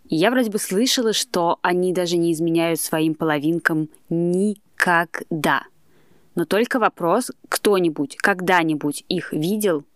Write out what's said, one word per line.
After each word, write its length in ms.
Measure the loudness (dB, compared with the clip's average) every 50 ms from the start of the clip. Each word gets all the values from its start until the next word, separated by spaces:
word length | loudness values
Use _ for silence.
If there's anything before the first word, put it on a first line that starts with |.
| _ -4
И 60 | 0
я 160 | 2 2 4
вроде 220 | 4 2 0 0
бы 80 | -2 -4
слышала, 520 | -4 -2 0 0 0 2 0 0 0 0
что 460 | 0 -2 -2 -2 0 0 2 2 0 0
они 300 | 0 0 2 2 0 0
даже 240 | 0 0 0 0 0
не 160 | 0 2 2
изменяют 460 | 0 0 0 0 2 2 2 0 0 -2
своим 380 | -2 -2 -2 0 0 0 0
половинкам 720 | 0 0 0 0 0 0 0 -2 -2 -2 -4 -4 -4 -4 -6 -8 -16 _ -6
никогда. 1600 | -4 -2 0 0 0 0 0 -2 -4 -6 _ _ _ -4 0 0 2 0 0 -2 -6 -12 -8 -8 -6 -4 -2 0 -2 -2 -4 -8 _ _ _ _ _ _ _ _ _ _ _ _ -6
Но 80 | -4 -2
только 340 | 0 0 0 0 0 0 0
вопрос, 540 | 0 0 0 0 0 0 0 0 0 -4 -10 _ -10 -6
кто-нибудь 720 | -4 0 2 2 2 4 2 0 0 -2 -6 -6 -4 0
когда-нибудь 840 | 0 2 2 2 2 2 4 4 4 2 0 0 -2 -4 -4 -4 -6 -4
их 240 | -4 -4 -4 -4
видел, 500 | -4 -2 -2 0 0 0 0 0 0 0 -4 _ _